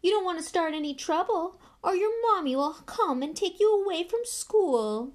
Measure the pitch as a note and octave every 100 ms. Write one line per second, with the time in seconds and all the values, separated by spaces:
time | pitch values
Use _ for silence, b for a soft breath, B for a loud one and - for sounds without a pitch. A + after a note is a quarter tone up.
0 | F4 G#4 F#4 E4 E4 F#4 E4 D#4 D4+ C#4
1 | - D#4+ F#4+ G4 E4+ - B B - F#4
2 | G#4+ A4+ A#4 G4+ D4 C4 C#4+ D#4 - -
3 | G#4 B3+ C#4+ D#4 F#4+ F#4 G#4+ G#4 G4 E4
4 | F4 A#4 A#4+ - - G#4+ F#4 B3 G#3+ G#3+
5 | B3+